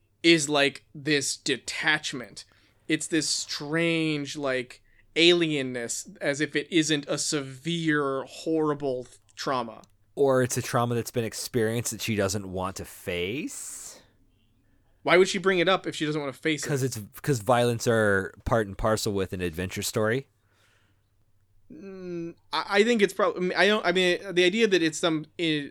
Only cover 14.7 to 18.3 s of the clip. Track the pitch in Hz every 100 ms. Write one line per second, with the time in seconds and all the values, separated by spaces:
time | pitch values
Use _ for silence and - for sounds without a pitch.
14.7 | _ _ _ 143 175 190 196 185 185 165
15.7 | 185 170 - 151 151 143 - 160 147 143
16.7 | 143 131 113 101 - - 127 98 120 120
17.7 | 117 123 113 107 98 95